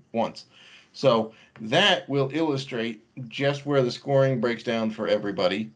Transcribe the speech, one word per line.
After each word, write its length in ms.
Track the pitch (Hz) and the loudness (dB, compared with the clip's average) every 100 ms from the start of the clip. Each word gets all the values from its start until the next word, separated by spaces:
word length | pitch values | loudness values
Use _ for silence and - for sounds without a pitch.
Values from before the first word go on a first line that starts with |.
| _ | _
once. 320 | 113 95 - - - - - _ | -4 -4 -6 -20 -20 -20 -20 _
So 420 | - 139 117 110 - _ - | 0 2 2 0 -8 _ -14
that 480 | 107 147 202 180 - | -2 2 4 2 0
will 220 | 139 131 | -2 0
illustrate 720 | 147 165 135 - 123 117 110 _ - 117 | 0 -2 -2 -4 -6 -6 -6 _ -16 -14
just 360 | - 139 143 139 | -2 -2 -2 0
where 180 | 139 | 2
the 80 | 123 | 2
scoring 500 | - - 139 135 127 | -2 0 4 4 2
breaks 220 | 117 113 | 0 -2
down 260 | - 113 110 | -2 -2 -2
for 180 | 107 98 | -2 0
everybody, 640 | 101 101 92 90 98 110 | 0 0 0 0 0 -4